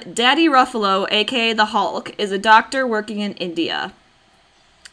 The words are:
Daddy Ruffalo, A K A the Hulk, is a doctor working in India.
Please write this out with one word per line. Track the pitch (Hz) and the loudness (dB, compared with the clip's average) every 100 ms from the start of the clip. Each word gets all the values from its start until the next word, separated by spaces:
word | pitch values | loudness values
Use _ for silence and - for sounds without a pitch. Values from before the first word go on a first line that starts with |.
| - | -6
Daddy | 175 247 285 330 | -2 0 4 4
Ruffalo, | 262 254 233 196 190 190 | 4 2 0 0 0 0
A | 214 208 | 0 0
K | 254 226 | 0 0
A | 226 | 0
the | 214 | 0
Hulk, | 220 190 208 - - | 0 -2 -4 -10 -6
is | 202 | -4
a | 196 | -2
doctor | 220 220 240 269 262 | 4 4 4 -2 -2
working | 214 208 208 | -2 -4 -6
in | 202 - | -8 -6
India. | 180 165 156 78 190 - _ _ _ _ _ _ _ _ - | -6 -4 -4 -4 -8 -12 _ _ _ _ _ _ _ _ -16